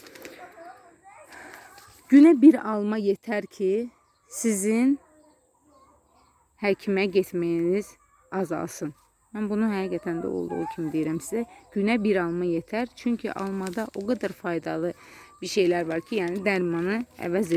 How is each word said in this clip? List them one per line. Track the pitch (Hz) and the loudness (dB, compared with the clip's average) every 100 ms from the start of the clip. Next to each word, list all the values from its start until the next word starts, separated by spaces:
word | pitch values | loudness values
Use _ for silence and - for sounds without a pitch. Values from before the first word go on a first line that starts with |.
| - - - - - - 339 - - - 381 807 605 - - - - - - - - | -20 -20 -20 -20 -20 -20 -20 -20 -20 -20 -20 -20 -20 -20 -20 -20 -20 -20 -20 -16 6
Günə | 269 311 285 | 10 10 10
bir | 277 - | 10 8
alma | 208 214 208 220 | 2 -2 -2 0
yetər | 202 196 - 208 196 | 0 0 -2 -6 -6
ki, | - 190 208 240 _ _ _ _ | -4 -2 0 -4 _ _ _ _
sizin | - 226 202 202 226 254 285 - _ - _ _ _ _ - 554 _ _ _ _ _ _ - | -6 -2 0 0 2 2 2 -2 _ -20 _ _ _ _ -20 -20 _ _ _ _ _ _ -6
həkimə | 202 190 - 190 202 | -2 0 0 0 2
getməyiniz | 190 175 180 170 170 170 196 202 - _ _ - | 0 0 -2 -2 0 0 0 -2 -16 _ _ -10
azalsın. | 190 170 160 170 - 151 - _ _ _ | -6 -4 -4 -6 -8 -10 -12 _ _ _
Mən | 214 214 | -8 -4
bunu | 208 220 | -2 0
həqiqətən | 196 190 170 175 165 | -2 -4 -4 -4 -4
də | 190 | -4
olduğu | 190 170 175 165 | -4 -4 -6 -6
kimi | 906 160 | -6 -4
deyirəm | 156 156 160 | -2 -2 -4
sizə. | - 220 233 - - | -4 -6 -6 -12 -10
Günə | 214 202 233 | -4 0 0
bir | 208 190 | 0 0
alma | 170 175 180 | 0 -2 -2
yetər. | 165 165 214 240 - | -2 -4 -6 -6 -6
Çünki | 240 233 208 | -4 -4 -4
almada | - 196 196 190 226 214 | -6 -6 -6 -6 -6 -8
o | - 202 | -8 -4
qədər | 247 196 | -4 -4
faydalı | - 180 170 165 160 170 - - - - - | -6 -6 -6 -4 -4 -4 -8 -16 -20 -20 -14
bir | 180 | -6
şeylər | 202 175 175 165 | 2 2 2 0
var | 165 | -4
ki, | - 220 | -4 -4
yəni | 175 190 | -2 -2
dərmanı | 190 190 175 170 175 220 247 - 175 | -2 0 0 -2 -2 -2 -6 -10 -4
əvəz | 175 185 | -2 0